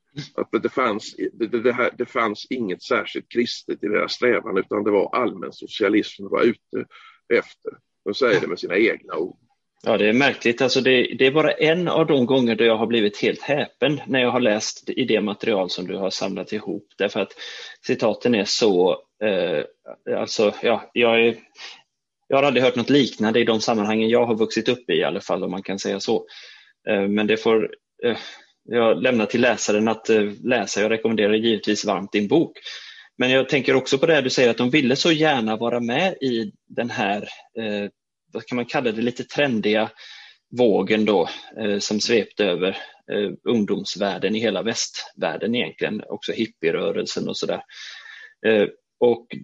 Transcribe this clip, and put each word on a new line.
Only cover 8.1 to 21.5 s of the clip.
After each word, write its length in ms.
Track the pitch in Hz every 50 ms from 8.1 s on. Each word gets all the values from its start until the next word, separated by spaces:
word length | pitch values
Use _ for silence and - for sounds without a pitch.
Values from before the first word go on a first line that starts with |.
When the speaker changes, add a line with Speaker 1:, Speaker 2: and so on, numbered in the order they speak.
| 104
Speaker 1:
säger 280 | - 131 117 104 87
det 60 | -
med 120 | 80 87 -
sina 180 | 90 85 87
egna 380 | 101 113 98 80 - - - 87
ord. 200 | 80 87 92 - _ _ _ _ _ _ _ _ _ -
Speaker 2:
Ja, 140 | 107 110
det 120 | 98 104 107
är 40 | 110
märkligt. 480 | 127 143 131 104 - - 117 117 -
Alltså 200 | 135 123 127 135
det, 340 | 120 131 127 123 117 - - 117
det 60 | 131
är 60 | 131
bara 200 | 135 156 151 147
en 360 | - - 156 151 165 180 175
av 200 | 165 - - 160
de 180 | 156 156 135 120
gånger 300 | 110 127 135 123 117 113
då 80 | 107 117
jag 140 | 117 110
har 100 | 107 113
blivit 300 | 107 117 117 104 104 -
helt 240 | - - 107 - -
häpen 600 | - - 143 147 113 - _ - 120 139 151 139 -
när 120 | 101 131 131
jag 100 | 123 120
har 80 | 120 127
läst 500 | 123 113 104 107 - - - - - -
i 160 | - - 131
det 160 | 113 113 104
material 480 | 104 104 101 - - 117 110 95 92 90
som 180 | - - 92
du 80 | 90 92
har 140 | 95 98 92
samlat 440 | - - 104 98 95 92 90 - 107
ihop. 340 | 104 - 95 85 - - _ _
Därför 220 | - 95 104 - 107
att 120 | 95 - - - - - - - - - - _ -
citaten 500 | - 107 104 127 110 104 - - 127 120
är 100 | 104 98
så, 460 | - - - 123 107 95 87 92 90 - - - _ _ - 107
eh, 400 | 107 98 90 87 87 82 73 - - _ _ _ - - - - - 123 101
alltså, 340 | 107 107 - - 107 104 107 -
ja, 280 | - 117 113 104 - - -
jag 340 | 120 120 117 113 117 117
är, 80 | 117 113 113 - _